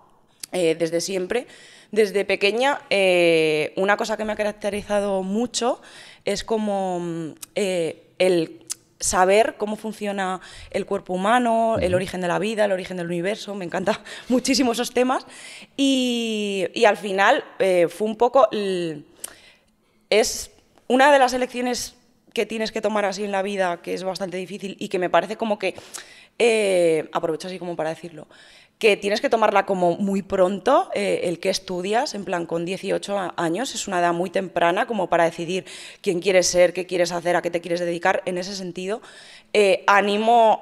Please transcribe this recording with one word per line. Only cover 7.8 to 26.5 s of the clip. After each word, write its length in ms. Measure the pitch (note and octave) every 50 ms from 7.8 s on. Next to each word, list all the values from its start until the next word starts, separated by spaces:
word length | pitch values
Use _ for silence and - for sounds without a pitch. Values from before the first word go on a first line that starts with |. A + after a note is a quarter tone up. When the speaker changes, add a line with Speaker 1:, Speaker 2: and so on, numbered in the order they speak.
| E3 D3+ - - _ _ _ _
Speaker 1:
el 400 | F3+ F#3 F3+ E3+ D#3+ D#3+ - - - - - - _ _ _ _
saber 560 | - - - F#3 F#3 F#3 G3 G#3+ A3+ D#4+ D4+
cómo 200 | - G#3+ G#3 G#3+
funciona 640 | G#3 - A3 G#3 - G#3 G3+ G3 G3+ F#3+ F#3 F#3 F#3 - - - - - -
el 140 | - G3 F#3+
cuerpo 280 | - G3+ G3 - - F#3
humano, 640 | F3+ F#3+ G#3 A#3+ B3 B3 A#3 A3+ A3+ A3+ A3+ A3+ -
el 120 | - F3+ F3+
Speaker 2:
Ujú. 20 |
Speaker 1:
origen 240 | F#3 F#3+ F3 - F3+
de 80 | F#3
la 120 | F3 - E3
vida, 260 | F#3+ A3 A3+ G3+ G#3+
el 80 | G#3 F#3+
origen 240 | F3+ F#3 - F#3
del 80 | F3+ E3+
universo, 480 | E3+ F3 E3+ E3+ G3 A3 G#3 - G#3 G3+
me 80 | G3+ F3+
encanta 400 | E3 - F3+ F#3 - G#3+ - - - -
<laughs> 120 | - -
muchísimo 460 | - B3 B3 - B3+ C#4 A#3 C4+ A3+ A#3
esos 180 | A3+ A#3+ -
temas. 340 | - A#3+ B3+ B3+ C4+ E4+ - - - - - - - - - _ _
Y, 880 | - C#4 C4+ C4+ C4 B3+ B3 A#3+ A#3 A#3 A3+ A3 G#3+ G#3 G3+ G3 G3 F3 - -
y 100 | - A3+
al 140 | G#3 G3+
final, 480 | - F#3+ G#3 F#3+ G3 G3 A3 C#4 D4+ - - - -
eh, 280 | F#3+ F#3+ F3+ F3 E3+ D3+
fue 160 | - - G#3+
un 120 | A3 A3
poco 320 | G#3+ A#3+ B3+ - C#4 - -
el, 540 | - G#3 G3+ F#3+ F#3+ F3 F3 E3 D3+ D3 - _ _ _ - - - - - - _ _ _ _ _ _ _ _ _ _ _ _
es 420 | G3 G#3+ B3 - - - - - _ _ _ _ _ _ _
una 240 | - A#3+ C4 C4 D4
de 80 | C#4+ C4+
las 140 | B3+ B3 B3+
elecciones 600 | B3+ B3 B3 - B3 B3 B3 B3 - - - - _ _ _ _ _ _ _ _
que 120 | - G#3
tienes 260 | G#3+ A3 A3 A3 G#3+
que 100 | - A3+
tomar 240 | G#3+ G#3 G#3+ G#3 G3+
así 180 | F#3+ F#3+ F#3+ G#3
en 80 | G3+
la 100 | G3 F#3+
vida, 400 | F#3+ G#3 G3+ F#3+ F#3 F3 F3 E3+
que 120 | - F3+ F#3
es 100 | F3 F#3
bastante 340 | F#3+ F3+ E3 G3 F3+ E3+
difícil 380 | F#3 F#3 D#3+ G3 G3 G3 F#3+ - -
y 100 | G#3 G3+
que 100 | - F#3
me 100 | F3+ E3+
parece 280 | - E3+ F3 G3 G#3+
como 200 | G#3+ A3+ A3 G#3
que, 160 | G#3 F#3+ F#3 - - - - - - - - - - - _ _ -
eh, 680 | G#3+ A#3+